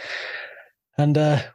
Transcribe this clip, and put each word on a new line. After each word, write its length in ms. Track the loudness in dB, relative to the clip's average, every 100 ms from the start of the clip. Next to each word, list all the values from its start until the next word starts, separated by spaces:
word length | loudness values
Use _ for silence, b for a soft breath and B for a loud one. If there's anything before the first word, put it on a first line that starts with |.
| B B B B B B B B _ 0
And, 160 | 2 4
uh, 260 | 4 2 -2